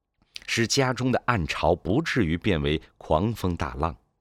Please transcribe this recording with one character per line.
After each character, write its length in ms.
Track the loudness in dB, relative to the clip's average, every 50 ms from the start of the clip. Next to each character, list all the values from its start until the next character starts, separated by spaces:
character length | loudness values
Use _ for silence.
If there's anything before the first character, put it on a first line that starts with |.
| _ _ _ _ _ _ -20 -16 -8
使 200 | -4 0 0 0
家 260 | 2 2 2 2 2 0
中 180 | 0 0 2
的 100 | 0 0 0
暗 200 | 0 -2 0 0
潮 280 | -2 -4 0 2 2 2
不 280 | 2 0 0 0 0 0
至 220 | 0 0 0 0
于 120 | 0 0
变 240 | -2 0 0 0 0
为 200 | 0 0 0 -2 -4 -8 _ -12
狂 340 | -4 0 0 2 2 0 -2
风 240 | -2 -4 -4 -2
大 180 | -2 -4 -6 -6
浪。 220 | -4 -4 -4 -4 -6 _ _ _ _